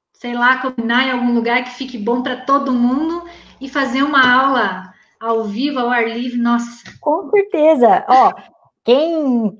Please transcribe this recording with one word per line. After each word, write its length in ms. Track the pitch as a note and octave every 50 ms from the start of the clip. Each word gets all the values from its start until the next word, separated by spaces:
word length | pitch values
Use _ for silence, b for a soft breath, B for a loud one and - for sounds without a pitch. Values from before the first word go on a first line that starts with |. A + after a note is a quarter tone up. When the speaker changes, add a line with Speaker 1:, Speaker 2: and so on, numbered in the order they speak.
| _ _ _
Speaker 1:
sei 200 | _ - A#3+ A#3+
lá, 240 | A#3+ A#3+ B3 C4
combinar 500 | B3+ B3+ C4 B3+ B3 A3+ A#3 A#3+ B3 C4+
em 40 | C4
algum 220 | B3+ B3 A#3+ A#3+ A#3+
lugar 300 | A#3 A3+ A#3+ A#3+ B3+ B3+
que 80 | -
fique 260 | - - C4 - -
bom 240 | G#3 G3+ A#3 B3 B3+
pra 200 | B3 B3+ B3+ B3+
todo 320 | - - C#4 C#4 A#3 B3 B3+
mundo 500 | A#3+ A#3+ B3 C4 D4 D#4+ E4 E4+ F4 F4 B B B B B B -
e 80 | C4 C4+
fazer 340 | - C#4+ C4+ A#3+ A#3+ C4+ C#4
uma 260 | D4+ D4 C#4 B3+ B3
aula 640 | B3 C4 C4+ C#4+ C4 A#3+ G#3 F#3+ F3+ F3+ F3+ B B B B B B -
ao 240 | A3 A#3 A3+ A3+ A3
vivo, 360 | G3+ G3+ A#3 C#4 D4 C4 B3+
ao 100 | A#3+ A#3+
ar 180 | B3 A#3 A3+ A3+
livre, 280 | A3+ A#3+ B3 B3 B3
nossa. 460 | A#3+ A#3 A#3+ A#3+ A#3 A#3+ - - - - - - -
Speaker 2:
Com 300 | - D4 D#4 F#4+ G4 C#4
certeza. 760 | - G4+ G4 - - D#4 D4+ D#4+ D#4+ B3+ A#3+ A3 F#3 - -
Ó, 260 | - B3+ C4 A#3 F#3 B B B B B B B B _ _ _
quem, 760 | A3+ B3 C#4 D#4 E4+ E4 D#4+ D4 C4+ B3 A#3 A3+ G3 G#3